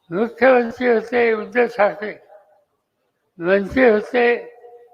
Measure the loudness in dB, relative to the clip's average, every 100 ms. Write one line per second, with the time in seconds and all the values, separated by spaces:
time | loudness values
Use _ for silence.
0 | _ -6 -6 2 4 4 0 -2 0 0
1 | 0 0 0 -2 -2 -2 0 0 -2 -2
2 | -10 -12 _ -20 _ _ _ _ _ _
3 | _ _ _ -8 -2 0 0 2 4 2
4 | 0 0 0 0 -6 -20 -20 -20 _